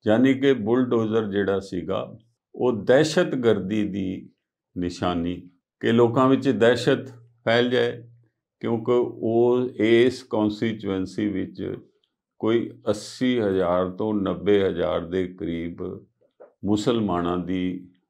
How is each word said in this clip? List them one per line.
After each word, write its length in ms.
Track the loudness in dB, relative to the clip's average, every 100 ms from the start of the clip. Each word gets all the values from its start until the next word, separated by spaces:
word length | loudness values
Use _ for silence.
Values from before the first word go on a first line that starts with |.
| 2
ਯਾਨੀ 260 | 4 4
ਕਿ 200 | 4 2
ਬੁਲਡੋਜ਼ਰ 760 | 2 2 2 2 0 2 0 0
ਜਿਹੜਾ 280 | -2 0 -2
ਸੀਗਾ, 580 | -4 -8 -4 -6 -6 -14 _ _ _ -2
ਉਹ 160 | -2 0 4
ਦਹਿਸ਼ਤਗਰਦੀ 960 | 4 4 2 0 0 2 2 0 -2 -2
ਦੀ 420 | -4 -6 -8 -12 _ _ _ _ -6
ਨਿਸ਼ਾਨੀ, 600 | -6 -4 -4 -2 -4 -8 -12 _ _ _
ਕਿ 100 | 0
ਲੋਕਾਂ 360 | 4 4 4 4
ਵਿੱਚ 180 | 4 2
ਦਹਿਸ਼ਤ 580 | 4 4 4 2 0 -2 -18 _ _ 0
ਫੈਲ 240 | 2 2
ਜਾਏ, 220 | 0 0 -4 -18 _ _ _ _ _
ਕਿਉਂਕਿ 300 | -4 -4 0
ਉਹ 800 | 0 0 -4 0 2 4 2 -2 0
ਇਸ 460 | 4 6 4 0
ਕਨਸਟੀਚੁਐਂਸੀ 1040 | -6 0 0 0 -4 -4 -4 -4 -4 -4 -4
ਵਿੱਚ 480 | -4 -8 -8 -10 -10 _ _ _ _ _ _
ਕੋਈ 280 | 0 0 -2 -8 -4
ਅੱਸੀ 500 | -4 -6 -4 -2 0
ਹਜ਼ਾਰ 500 | 0 0 0 0 -2
ਤੋਂ 240 | -4 -4
ਨੱਬੇ 460 | -2 -2 -2 2 2
ਹਜ਼ਾਰ 420 | 2 0 -2 -2 -4
ਦੇ 180 | -4 -4
ਕਰੀਬ 540 | -6 -8 -6 -8 -10 -12 -12 -18 _ _ _ -20 _ -2
ਮੁਸਲਮਾਨਾਂ 720 | 0 0 0 0 -2 -2 -4
ਦੀ 520 | -4 -4 -4 -6 -14 _